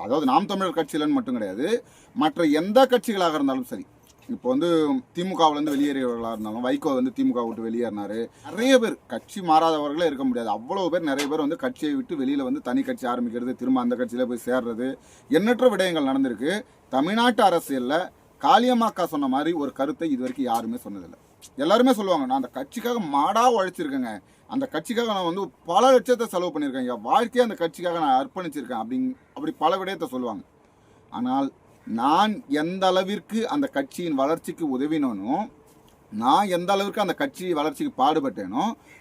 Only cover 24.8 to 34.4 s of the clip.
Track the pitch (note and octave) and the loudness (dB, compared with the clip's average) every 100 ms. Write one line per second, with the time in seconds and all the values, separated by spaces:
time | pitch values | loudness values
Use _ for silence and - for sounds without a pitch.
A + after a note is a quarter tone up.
24.8 | E3 A#3 A#3 F#3+ F3 F#3+ F#3+ _ E3+ F#3+ | -4 -4 -2 -2 -2 -4 -6 _ 0 4
25.8 | B3+ B3+ A3 A#3 A3+ F3+ F3+ D3+ C#3+ C3 | 6 6 4 0 0 -2 -2 -2 -4 -4
26.8 | B2 A#2 A#2 F#3+ A3+ B3 A#3 F3 E3 F3 | -4 -4 0 2 2 0 0 0 -4 -4
27.8 | F3 E3+ D3 C3 C3+ F#3 E3+ C#3+ A#2+ A#2 | -4 0 2 2 0 -6 -8 -8 -8 -8
28.8 | A2+ B2+ B2+ B2+ _ C3+ D#3 - D#3 F#3+ | -4 -2 -2 -6 _ -8 -8 0 0 0
29.8 | F#3+ F3+ D3 B2+ A#2+ F#2+ - _ _ _ | -4 -6 -6 -6 -6 -8 -14 _ _ _
30.8 | _ _ _ A2 B2 C3+ C#3 _ _ _ | _ _ _ -6 -2 0 -2 _ _ _
31.8 | - A2+ C3+ F3 G#3+ G3+ - D3 E3 F#3+ | -8 -2 2 4 2 -2 -4 -2 -2 0
32.8 | F#3 F#3 F#3+ G#3 - A3 A3 D3 C#3 C#3 | 2 2 0 -6 -6 -4 -2 -2 -2 -4
33.8 | C#3 - F3 C3+ C#3 E3 | -6 -6 -4 0 0 0